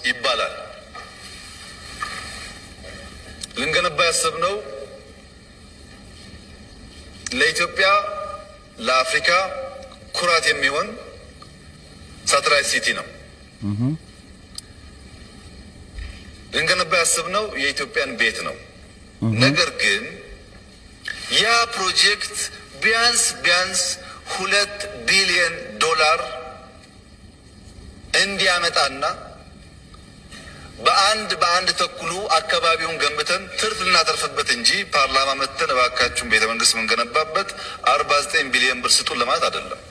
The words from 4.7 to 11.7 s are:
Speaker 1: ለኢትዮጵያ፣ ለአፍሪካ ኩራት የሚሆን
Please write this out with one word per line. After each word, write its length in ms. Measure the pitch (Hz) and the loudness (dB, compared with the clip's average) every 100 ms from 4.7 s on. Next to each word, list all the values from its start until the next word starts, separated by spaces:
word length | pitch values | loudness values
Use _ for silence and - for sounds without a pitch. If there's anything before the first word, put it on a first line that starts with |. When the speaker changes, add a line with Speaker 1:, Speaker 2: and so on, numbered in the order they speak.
| - - - - - - - - - - - - - - - - - - - - - - - - - - | -12 -14 -16 -20 -20 -20 -20 -20 -20 -20 -20 -20 -20 -20 -18 -18 -18 -18 -20 -20 -18 -18 -18 -18 -10 -6
Speaker 1:
ለኢትዮጵያ፣ 560 | 247 240 - - - 571 605 605 605 605 605 - - - - | 2 2 4 -2 2 6 6 2 -6 -8 -10 -14 -20 -20 -6
ለአፍሪካ 520 | - 127 - - - 175 190 185 - - - - - | 0 2 2 2 4 2 2 -4 -10 -12 -16 -18 -10
ኩራት 320 | - 175 160 156 | -2 2 4 4
የሚሆን 400 | 143 135 143 208 226 - - - - - - - | 2 2 0 -4 -8 -16 -18 -20 -20 -20 -20 -20